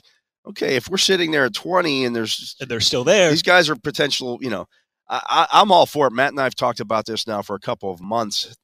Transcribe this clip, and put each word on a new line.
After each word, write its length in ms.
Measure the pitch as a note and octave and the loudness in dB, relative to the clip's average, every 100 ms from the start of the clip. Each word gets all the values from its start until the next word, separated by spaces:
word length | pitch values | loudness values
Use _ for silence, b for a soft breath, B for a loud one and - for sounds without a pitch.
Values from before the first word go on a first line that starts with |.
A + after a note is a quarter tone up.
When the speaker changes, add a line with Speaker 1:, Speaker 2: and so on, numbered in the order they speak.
| b b _ _ - | b b _ _ -16
Speaker 1:
okay, 300 | G#3 - C3 | -6 -2 -2
if 120 | - | -2
we're 80 | F#3+ | -2
sitting 340 | - F#3 E3 | 0 0 0
there 140 | D3+ | 0
at 80 | B2+ | 0
twenty 500 | - D#3+ F#3 E3 C3+ B2 | -2 -2 0 0 0 -2
and 100 | A#2 | -2
there's 400 | A2 - - - | -4 -6 -10 -14
Speaker 2:
And 120 | C3 | -8
they're 100 | A2+ | -2
still 240 | G#2 C3+ | 0 0
there. 240 | C3 G#3 E3+ | 2 4 4
Speaker 1:
these 120 | D#3+ | 2
guys 260 | - F3+ D3+ | 4 4 4
are 80 | D3 | -2
potential, 640 | D3 - C#3+ - B2+ A#2+ | -4 -2 -2 -2 -6 -6
you 80 | B2 | -6
know, 180 | F#2+ F2 _ _ _ - | -6 -10 _ _ _ -8
I, 360 | B2 - D3 E3 | -8 0 0 4
I, 80 | D3+ | 6
I'm 100 | G#3 | 6
all 140 | F3 | 6
for 220 | C3+ D3 C3+ | 4 2 0
it. 60 | |
Matt 180 | A#2 C#3 | 2 -2
and 100 | C#3 | 0
I 40 | |
have 100 | B2+ | -4
talked 260 | - B2 A#2 | -2 -4 -4
about 240 | G#2+ A2 | -4 -4
this 220 | G#2 A2 - | -4 -8 -6
now 160 | G#2 | -6
for 120 | G2 | -6
a 60 | G2 | -8
couple 300 | - A#2 G2 | -8 -8 -8
of 100 | F2 | -10
months, 560 | F#2+ A2+ G#2+ - - - | -4 -4 -2 -6 -10 -16